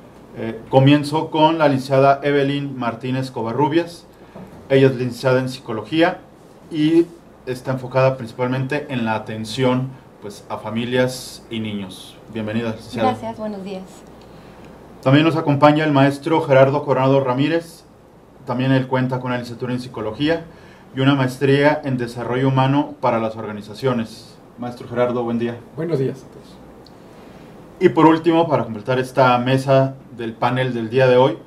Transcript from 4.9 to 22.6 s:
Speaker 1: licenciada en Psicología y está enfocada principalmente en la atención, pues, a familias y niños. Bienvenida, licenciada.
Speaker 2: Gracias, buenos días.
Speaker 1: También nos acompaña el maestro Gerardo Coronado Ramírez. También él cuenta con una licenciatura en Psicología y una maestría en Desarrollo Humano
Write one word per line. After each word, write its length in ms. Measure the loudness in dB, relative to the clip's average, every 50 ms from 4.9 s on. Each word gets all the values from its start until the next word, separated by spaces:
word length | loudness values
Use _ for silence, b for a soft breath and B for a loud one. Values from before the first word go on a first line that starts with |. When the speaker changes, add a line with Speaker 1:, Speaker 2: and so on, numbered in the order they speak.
| 4
Speaker 1:
licenciada 420 | 0 -4 -6 -6 -4 0 0 2 2
en 80 | 0
Psicología 720 | -2 -8 -10 -10 -8 -8 -8 -6 -2 0 2 2 2 2 -4 -10 -20 -20 -20 -20 -20 -20 -20 -16 -8
y 360 | -4 0 0 4 4 2 2 0 -6 -16 -20 -20 -20 -14 -10
está 260 | -10 -10 -8 -6 -6
enfocada 460 | -6 -6 -6 -4 0 2 2 2 0
principalmente 680 | -2 -8 -12 -6 -6 -4 -4 -2 -4 -4 -4 -4 -6 -4 -6
en 160 | -6 -4 -2
la 100 | -2 -4
atención, 760 | -4 -6 -8 -10 -10 -10 -8 -4 -2 0 0 0 0 -2 -6 B B B B -20 -18
pues, 220 | -16 -16 -16 -16 -14 -12
a 80 | -12
familias 880 | -10 -8 -6 -6 -6 -4 0 0 2 2 0 -2 -6 -12 -16 -18 -20 -14 -10
y 120 | -8 -8
niños. 560 | -6 -6 -8 -8 -10 -12 -14 -18 -20 -20 -20 -20 -20 -12 -10
Bienvenida, 380 | -8 -6 -4 -4 -4 -4 -4
licenciada. 400 | -6 -8 -12 -12 -6 -2 0 0
Speaker 2:
Gracias, 260 | -2 -2 -6 -10 -10
buenos 260 | -10 -10 -10 -10 -10 -12
días. 200 | -12 -12 -12 -14 -16 -20 -20 -20 -20 -20 -20 B B B B B B B B B B B -20 -20 -20 -20 -4
Speaker 1:
También 220 | 2 4 4 4 4
nos 140 | 4 0
acompaña 480 | 0 0 0 2 4 6 6 6 4 2
el 80 | 2 4
maestro 480 | 4 4 4 2 -2 -2 0 0 0
Gerardo 420 | 2 4 6 6 6 6 4 0 -2
Coronado 400 | 0 0 2 2 2 2 2 2
Ramírez. 640 | 0 0 0 0 0 0 -2 -4 -6 -14 -20 -20 -20 -20 -20 -20 -20 -20 -20 -20 -20 -20 -16 -10
También 280 | -8 -4 -2 0 2 2
él 140 | 2 2
cuenta 340 | 0 -2 -2 0 -2 -2 -4
con 100 | -4 -6
una 60 | -6
licenciatura 340 | -6 -6 -10 -10 -10 -6 -6
en 80 | -6 -6
Psicología 640 | -8 -10 -10 -8 -8 -8 -4 -2 -2 0 0 -2 -4 B B B B B B B B B -4
y 60 | 0
una 160 | 2 2 2
maestría 640 | 2 0 -2 -2 0 2 2 4 4 4 2 2 0 -2
en 120 | -4 -4
Desarrollo 520 | -4 -4 -6 -8 -8 -6 -4 -2 0 0 2
Humano 460 | 2 2